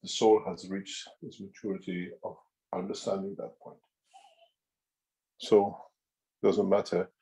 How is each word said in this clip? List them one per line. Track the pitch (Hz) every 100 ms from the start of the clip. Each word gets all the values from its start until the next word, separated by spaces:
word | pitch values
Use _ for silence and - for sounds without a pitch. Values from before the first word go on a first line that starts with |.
The | 92
soul | - 113 107 98
has | 85 92
reached | 98 95 - - -
its | - -
maturity | 98 - 107 92 - 90 87 -
of | - - _ _ _
understanding | - 98 107 - 98 98 101
that | - -
point. | - - _ _ _ - 762 659 679 _ _ _ _ _ _ _ _ _
So, | - 107 101 - - _ _ _ _ _
doesn't | 101 95 98
matter. | 101 104 90 82 _